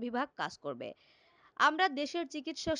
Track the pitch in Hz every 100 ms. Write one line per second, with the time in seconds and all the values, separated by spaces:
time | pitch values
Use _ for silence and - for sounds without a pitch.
0 | 240 240 285 - 147 - 143 123 127 -
1 | _ _ _ _ - - 277 311 370 269
2 | 285 339 302 302 294 302 330